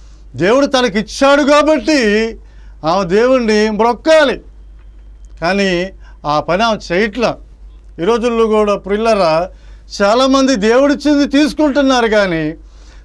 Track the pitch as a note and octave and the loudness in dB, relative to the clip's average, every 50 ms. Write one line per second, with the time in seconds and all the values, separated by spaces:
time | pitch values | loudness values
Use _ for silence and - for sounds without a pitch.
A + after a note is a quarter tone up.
0 | - - - - - - - A#2+ E3+ G3+ B3 C#4 C#4+ C#4+ C#4 B3+ B3 A#3 F3 A3 | -20 -20 -20 -20 -20 -18 -6 -4 0 2 2 2 2 0 0 0 -2 -2 -2 -4
1 | - - - - C#4 C#4 C#4+ D4 D4 C4+ D4 D4 D4 D4+ D#4 C4 G#3+ D#4+ D#4 C#4 | -6 -6 -4 0 2 4 4 4 4 4 2 2 4 2 0 0 0 0 0 2
2 | A3+ G#3 G#3 A3 A3+ A3+ A3 - - - - - - - - - D3+ D#3 E3 G3 | 2 0 0 0 -2 -4 -6 -12 -20 -20 -20 -20 -20 -20 -18 -6 -4 -2 -2 -2
3 | F#3+ E3 F#3 G#3+ A#3+ B3+ C4 B3+ A#3 G#3+ G#3+ G#3+ G#3+ A3 G#3+ G3+ A3+ A#3+ A#3 A#3 | -2 0 0 0 2 2 2 0 0 0 0 0 0 0 0 0 0 -2 -2 -2
4 | - D#4+ D#4+ D#4 D4 B3+ F#3+ - - - - - - - - - - - - - | 0 2 4 4 4 2 -2 -4 -10 -18 -20 -20 -20 -20 -20 -20 -20 -20 -20 -20
5 | - - - - - - - - E3 F3 G3 G3+ G3 F#3+ F3 E3+ F#3 G3 - - | -20 -20 -20 -20 -20 -20 -12 -6 -4 -2 -2 0 0 0 0 -2 -4 -6 -10 -16
6 | - - - - - D3 D3 D3+ C#3+ - E3+ F#3+ A#3 A3+ G#3+ - - - E3+ F#3 | -20 -20 -20 -10 -4 -2 -2 -2 0 -2 -2 0 0 -2 -2 -4 -6 -4 -2 -2
7 | A3 A3 G3 B3 A3 F3 C3 - - - - - - - - - - - - D#3+ | -2 -2 -2 -4 -4 -4 -4 -8 -14 -20 -20 -20 -20 -20 -20 -20 -20 -20 -12 -6
8 | E3 G#3 A#3 A3 A3+ A#3+ A#3 A3+ A3+ G#3+ G#3+ G#3+ G#3+ G3+ G3+ - - F#3+ G3+ G#3 | -2 -2 -2 -2 -2 -2 0 0 0 0 0 0 0 0 -2 -4 -4 -6 -4 -2
9 | A3+ A3+ A3 G3 F3+ D#3+ D#3 E3 F3+ - - - - - - - - - - - | 0 0 0 0 0 0 0 0 -2 -6 -10 -18 -20 -20 -20 -20 -20 -16 -4 -2
10 | G3+ G3+ A3+ B3+ C4+ C4 C4+ C4+ C4+ C4+ C4 G3 F#3+ A3 A#3+ C4 C#4+ C#4+ C#4+ - | 0 2 2 2 2 2 2 2 2 0 0 0 0 2 2 2 2 2 0 0
11 | - D4 D4 C#4+ C#4+ - C4+ C#4+ D4+ B3 - - D4+ D4 B3 C#4+ C4+ C4+ C4 B3 | 0 0 0 0 0 0 0 0 0 0 0 -2 -2 0 0 0 0 2 2 0
12 | A#3 G#3+ G#3+ G#3 G3+ F#3 E3 D#3+ D#3 D3+ E3 - - - - - - - - - | 0 0 0 0 0 0 -2 -4 -4 -6 -8 -10 -18 -20 -20 -20 -20 -20 -20 -20